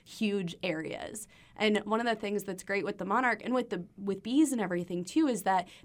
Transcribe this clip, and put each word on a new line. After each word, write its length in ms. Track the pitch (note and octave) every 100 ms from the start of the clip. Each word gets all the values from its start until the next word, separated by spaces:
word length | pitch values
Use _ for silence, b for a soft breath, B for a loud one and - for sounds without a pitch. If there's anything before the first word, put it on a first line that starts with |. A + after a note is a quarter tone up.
huge 500 | - - G#3+ G3+ F3 -
areas. 680 | F#3 D#3+ D#3 - - G#3+ - B B -
And 220 | G#3+ G#3+ G#3
one 160 | A3
of 40 | A#3
the 100 | A3
things 280 | G#3 G3+
that's 180 | F#3+ F#3+
great 220 | - G3
with 140 | E3+ G3+
the 80 | F#3+
monarch 360 | A3 B3+ A3
and 120 | -
with 160 | B3+ B3
the, 160 | G#3+ F3 -
with 240 | G3 F#3+
bees 300 | A3+ C4+ D4+
and 80 | B3
everything 460 | F#3 F3 F3 F3 F3
too 240 | D#4 D4+
is 140 | G#3+
that 260 | F#3+ F#3 F3 B